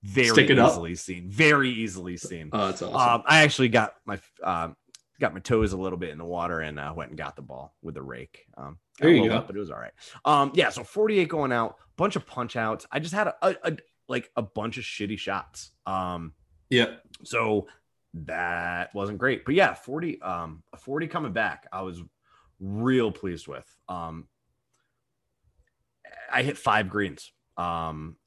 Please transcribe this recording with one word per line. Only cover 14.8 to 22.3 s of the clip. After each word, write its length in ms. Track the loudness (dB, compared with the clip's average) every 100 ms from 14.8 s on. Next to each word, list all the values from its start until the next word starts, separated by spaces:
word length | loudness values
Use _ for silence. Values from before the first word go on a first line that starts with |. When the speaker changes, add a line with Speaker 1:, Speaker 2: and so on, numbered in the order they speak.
| -10
Speaker 1:
shitty 340 | -6 -6 -6
shots. 520 | -4 -6 -6 -16 -20 _ -6
Um, 480 | -4 -4 -6 -10 -16 _ _ _
Speaker 2:
Yep. 320 | 4 4 0 _ -20
Speaker 1:
so 440 | -4 0 2 0 -2 -14 _ _ _ -16
that 800 | -8 -4 -2 -2 -4 -4 -4 -4
wasn't 240 | -6 -2
great. 260 | -2 -2 0
But 80 |
yeah, 220 | 4 4 2
forty, 440 | -10 -8 -6 -6
um, 400 | -6 -6 -8 -12 _
a 40 | -20
forty 280 | -8 -6 -4
coming 260 | -6 -4
back, 340 | -2 -2 -4 -12
I 80 | -10
was 200 | -10 -12 -16 _ _